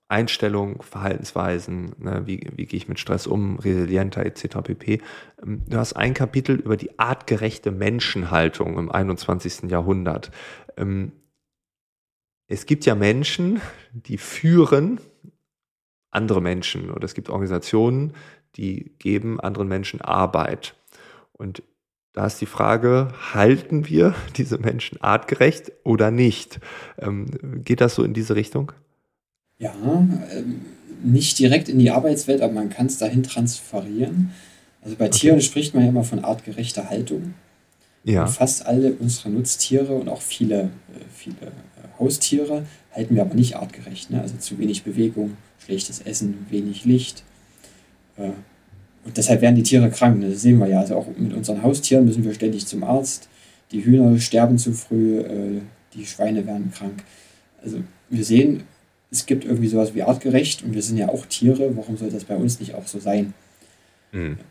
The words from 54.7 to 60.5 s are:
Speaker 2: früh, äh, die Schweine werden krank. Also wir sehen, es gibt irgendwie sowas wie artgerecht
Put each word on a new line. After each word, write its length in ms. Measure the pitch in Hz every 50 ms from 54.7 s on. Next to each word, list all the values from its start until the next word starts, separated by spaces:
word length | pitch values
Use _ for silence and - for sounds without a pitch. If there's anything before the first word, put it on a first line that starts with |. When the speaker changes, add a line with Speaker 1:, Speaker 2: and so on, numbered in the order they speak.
| 117
Speaker 2:
früh, 460 | 113 - - 113 110 110 113 110 110
äh, 420 | 110 - 101 101 101 101 101 101 101 - - _ _ _ -
die 100 | 110 104
Schweine 400 | 101 - - 104 107 107 110 98
werden 260 | 110 104 104 98 95
krank. 320 | 90 - 101 98 101 101 - - - - - _ _ _ _ _ _ _
Also 180 | - - - - 180 - - _ _ -
wir 140 | 120 113 104
sehen, 400 | 107 110 127 139 147 147 - - - _ _ _ _ _ _ _ _
es 140 | - - -
gibt 180 | - 135 135 -
irgendwie 220 | - 123 117 117 110
sowas 280 | 110 110 110 107 110
wie 80 | 107 98
artgerecht 600 | 120 127 123 - 135 123 131 151 151